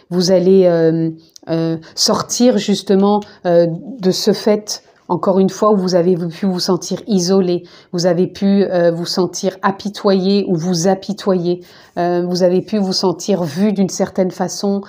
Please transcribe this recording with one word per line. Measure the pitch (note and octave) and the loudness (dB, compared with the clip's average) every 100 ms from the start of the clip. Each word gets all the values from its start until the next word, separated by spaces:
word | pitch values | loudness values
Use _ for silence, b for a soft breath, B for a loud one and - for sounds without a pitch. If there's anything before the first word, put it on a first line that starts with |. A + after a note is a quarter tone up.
| B | B
Vous | F3 F3 | -2 2
allez, | F#3 F3+ F#3+ F3+ | 4 6 6 6
euh, | E3+ E3 E3 E3 D#3+ B - - | 4 2 2 -2 -6 B -18 -6
euh, | E3 E3 E3 B - | -4 -2 -4 B -4
sortir | - G#3 - - B3 G#3 | 0 0 -2 2 2 2
justement, | G#3 G3 - F#3+ G3+ G#3 G#3 B F3+ | 0 -2 0 2 2 0 -2 B 0
euh, | E3+ E3+ E3+ - C4 | 2 2 0 -10 -4
de | F#3 | -2
ce | F3 - | 0 0
fait, | G3 A#3 G#3 - - b b b | 0 2 0 -2 -14 b b b
encore | E3+ - F#3+ | -2 0 2
une | F#3+ | 2
fois, | F#3 G#3+ | 2 2
où | G#3 | 2
vous | F#3 F3+ | 2 2
avez | F3 F3+ | 2 0
pu | E3+ D#3+ G3 | -2 -4 -4
vous | F3+ | -2
sentir | F#3 F3 - F#3 - | -2 -2 -2 -8 -2
isolé, | G3 F3 G3 F3+ F3 F3 B B | -2 2 2 2 -2 -6 B B
vous | F3+ F3+ | -2 0
avez | E3+ F#3 | 2 0
pu, | - G3 G3 F#3 | 0 0 2 2
euh, | F3+ E3+ | 2 0
vous | E3+ F3 | 0 -4
sentir | - F3 - F#3+ - | -2 -2 -2 -6 -2
apitoyé | G3+ G3 G#3 G#3 G#3 F#3+ F#3 G3+ G3 | -2 -2 -8 -4 0 2 2 0 0
ou | F3 | -2
vous | F3 F3 F3+ | -2 0 0
apitoyer, | F#3+ - G3 G#3 F#3 E3+ F3 B B B - | -2 -4 -6 -2 -2 -2 -4 B B B -4
euh, | F3 F3 F3+ | -2 -2 -2
vous | F3+ | 0
avez | F3+ F#3 | 2 2
pu | F#3 G#3+ | -2 -2
vous | F#3+ | -2
sentir | F#3 F#3+ E3 - F#3+ | -2 -2 -2 -2 -2
vu | E3+ D3 G#3+ | -2 -2 0
d'une | G3 F#3 | 0 -2
certaine | - F#3 - F#3 | -2 -4 -2 -4
façon | - F3+ - G3+ G3 | -4 -8 -4 -4 -4